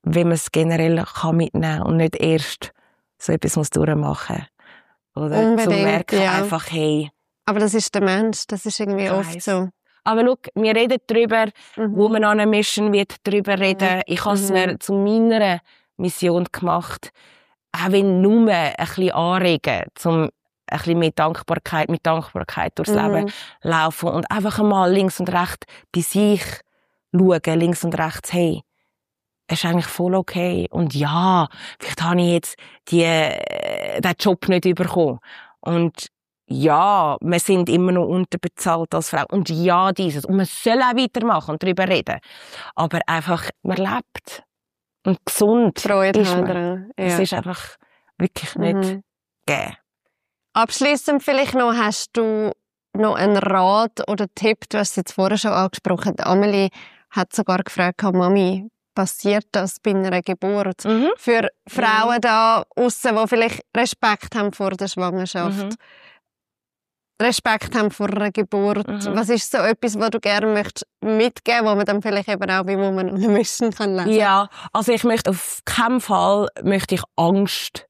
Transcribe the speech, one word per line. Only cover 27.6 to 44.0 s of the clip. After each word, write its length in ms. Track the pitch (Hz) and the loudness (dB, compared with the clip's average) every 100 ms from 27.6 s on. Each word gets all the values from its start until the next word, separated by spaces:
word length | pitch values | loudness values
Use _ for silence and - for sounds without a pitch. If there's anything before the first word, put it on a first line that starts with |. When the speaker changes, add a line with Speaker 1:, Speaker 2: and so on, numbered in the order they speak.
Speaker 1:
links 240 | 170 175 | 2 0
und 120 | 170 160 | -2 -2
rechts, 340 | 160 - - | -4 -6 -6
hey, 300 | 175 170 160 - _ _ _ _ _ _ _ - | 0 0 -2 -10 _ _ _ _ _ _ _ -6
es 120 | 165 | -4
ist 80 | 170 | 0
eigentlich 200 | 175 160 | -2 -2
voll 280 | - 180 | -4 0
okay. 520 | 185 175 180 180 175 87 | 0 -2 -4 -2 -2 -2
Und 240 | - 165 | -2 -2
ja, 520 | 139 147 160 185 180 151 - - - | 0 -2 0 2 2 0 -4 -18 -14
vielleicht 240 | - - | -12 -6
habe 200 | 165 175 | 0 2
ich 60 | 175 | 2
jetzt 240 | 170 - - - - - | 2 -2 -16 -20 -20 0
die, 140 | 170 | 2
äh, 960 | 165 160 151 50 50 50 50 50 50 - | 4 2 0 -2 -6 -6 -6 -6 -6 -4
den 140 | 196 170 | -2 0
Job 300 | 208 180 - | 0 0 2
nicht 260 | 180 185 | 2 2
bekommen. 440 | 175 165 180 156 123 - - - _ | 0 0 0 0 -2 -12 -20 -20 _
Und 460 | - 170 170 - - _ _ _ _ | -2 0 0 -4 -18 _ _ _ _
ja, 680 | 131 151 147 190 202 156 139 | 0 2 4 4 4 2 0
wir 180 | 165 175 | 0 0
sind 300 | - 185 175 | 2 2 2
immer 240 | 175 180 | 2 2
noch 140 | 180 165 | 2 0
unterbezahlt 880 | 180 185 175 175 - 190 165 165 | 0 -2 -4 -6 -6 -2 -2 -2
als 160 | 165 - | -4 -2
Frau. 140 | 160 139 | -4 -2
Und 200 | 196 175 | -2 -2
ja, 420 | 165 175 175 190 | 0 2 4 2
dieses. 320 | 190 185 143 | 0 -2 -4
Und 120 | 135 196 | -2 0
man 100 | 185 | 0
soll 340 | - 240 240 | -2 0 2
auch 160 | 254 247 | 2 2
weitermachen 540 | 254 247 226 180 156 | 0 -2 0 0 -2
und 100 | 156 | -4
darüber 240 | 185 180 185 | -2 0 2
reden. 320 | 175 - - - - - - - | 0 -2 -8 -10 -20 -20 -18 -12
Aber 260 | - 160 170 - | -4 -2 -2 -2
einfach, 440 | 165 156 170 - - | -4 -2 -4 -4 -8
man 140 | 185 185 | -6 -2
lebt. 680 | 190 196 | -2 -4